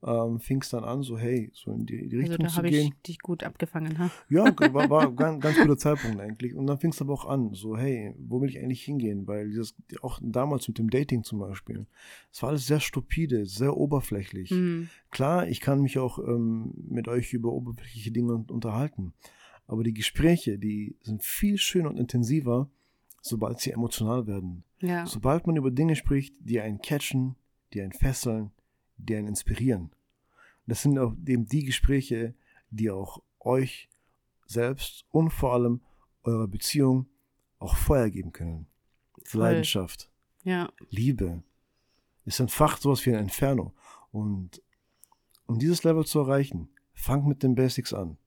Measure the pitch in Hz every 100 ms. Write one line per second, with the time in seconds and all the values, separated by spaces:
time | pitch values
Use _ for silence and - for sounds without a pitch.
0 | - 117 117 117 - 135 - 123 117 131
1 | 135 117 120 127 110 - - 107 113 113
2 | - 120 160 165 165 165 170 151 147 143
3 | - 165 - 170 - - 165 165 156 156
4 | 175 - - 151 226 - - 135 269 151
5 | 151 123 156 156 147 156 160 139 151 147
6 | 117 104 104 110 123 127 135 143 170 156
7 | 139 139 - 139 117 98 107 110 135 127
8 | 104 - 120 120 135 - 123 127 - 143
9 | 113 101 98 104 107 107 113 - - -
10 | 127 - 123 117 139 139 - 110 113 127
11 | 143 123 107 107 98 98 - 107 104 _
12 | - - _ - 120 147 123 151 - -
13 | - - 160 120 101 95 135 - 147 143
14 | - 104 98 - 92 185 180 170 170 -
15 | _ - 135 175 - 117 - 139 139 131
16 | 127 123 127 120 113 113 113 - - 120
17 | 117 120 117 123 117 135 123 117 - 117
18 | 107 117 120 117 110 117 113 107 147 -
19 | 92 - - _ - - _ 110 113 110
20 | 104 - 151 170 123 104 107 104 104 -
21 | - 107 - - 202 202 - 185 160 -
22 | 120 123 113 156 131 120 139 _ _ _
23 | _ - - 113 107 117 - - 117 -
24 | 110 123 107 98 92 87 - _ 180 175
25 | 170 113 131 156 170 160 131 123 165 156
26 | - 139 135 _ - 117 107 104 - 147
27 | - 135 131 127 _ _ _ 101 98 -
28 | 131 127 127 110 104 _ _ _ _ _
29 | - 107 104 101 - 104 127 107 82 _
30 | _ _ _ _ - _ - 113 147 139
31 | 123 113 90 123 110 143 135 123 - 139
32 | 131 113 113 120 _ _ _ 110 110 95
33 | 98 - _ _ - 127 131 - - _
34 | _ _ _ _ _ 117 120 139 - -
35 | - 151 160 - 135 123 120 120 _ _
36 | _ _ - 113 110 107 - 147 135 131
37 | 127 _ _ _ _ _ 98 - - 147
38 | 113 92 90 - 85 82 82 _ _ _
39 | _ _ - 110 113 165 156 107 90 -
40 | - _ _ _ 185 185 175 - - 95
41 | 120 123 95 85 - _ _ _ _ _
42 | _ _ - - 123 - 151 - 139 131
43 | - 113 101 - 139 135 90 - - -
44 | _ 104 104 98 92 - _ _ _ _
45 | _ _ _ _ _ 117 143 175 165 160
46 | 156 151 135 139 139 87 80 _ _ -
47 | - 135 143 139 135 120 131 - 123 -
48 | 87 78